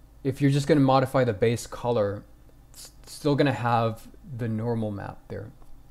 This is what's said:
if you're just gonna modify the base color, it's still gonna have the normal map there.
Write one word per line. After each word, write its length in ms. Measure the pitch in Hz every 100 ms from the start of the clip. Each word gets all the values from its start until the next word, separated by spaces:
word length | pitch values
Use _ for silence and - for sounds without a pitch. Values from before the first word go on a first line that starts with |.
| - -
if 160 | - -
you're 100 | 139
just 160 | 143 139
gonna 140 | 147
modify 420 | 135 135 127 139
the 100 | 123
base 340 | 98 117 120 -
color, 580 | - 120 120 101 104 - - - - -
it's 180 | - - - -
still 280 | - 139
gonna 180 | 139 147
have 560 | 120 120 117 113 107 - - - 120
the 120 | 120
normal 420 | 110 117 117 107
map 280 | 101 95 - -
there. 240 | 98 107 - - - -